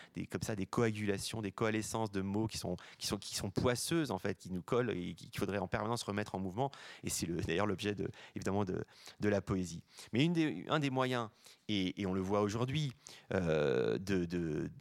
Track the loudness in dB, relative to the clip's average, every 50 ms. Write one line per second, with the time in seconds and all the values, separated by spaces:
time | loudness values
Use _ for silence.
0 | -18 -12 -10 -8 -8 -6 -6 -6 -4 -2 -2 -2 -2 -2 2 2 2 2 2 0
1 | 0 0 0 0 -2 -4 -4 -4 -4 -4 -2 0 0 2 2 0 -2 -2 -2 -2
2 | -2 0 0 0 0 0 2 0 0 0 -2 -4 -4 -4 -6 -6 -8 -14 -12 -8
3 | -4 -4 -4 -4 -4 -6 -6 -4 -4 -2 0 2 2 2 2 2 0 0 0 0
4 | 2 0 -2 -2 0 -2 -4 -4 -6 -6 -6 -4 0 2 2 2 4 2 0 -2
5 | -2 -6 -6 -8 -12 -10 -4 -4 -2 0 0 0 0 0 -2 -2 0 0 -2 -2
6 | -2 -2 -2 -2 -2 -2 -4 -4 -4 -2 -2 -2 -2 -2 -2 -8 -16 -16 -14 -8
7 | -6 -4 -2 -2 -2 -2 -2 -2 0 2 2 4 4 2 0 0 -2 -2 -2 -2
8 | -4 -6 -6 -10 -16 -12 -8 -6 -2 0 0 0 0 0 -2 -4 -4 -6 -12 -20
9 | -20 -16 -6 0 2 2 2 2 2 0 0 0 -2 -2 -6 -10 -12 _ -18 -18
10 | -8 0 2 4 4 4 4 2 2 2 0 -2 -2 0 2 2 2 2 2 2
11 | 2 2 2 0 -2 -4 -8 _ -20 -20 -20 _ _ 0 2 2 2 2 0 0
12 | 0 0 0 0 0 2 2 4 2 2 2 0 0 0 0 -2 -2 -2 -4 -8
13 | -16 -18 -18 -16 -8 -2 0 2 4 4 4 6 6 6 4 4 4 4 2 0
14 | 0 2 2 2 2 2 0 0 0 0 0 0 -2 -4 -6 -10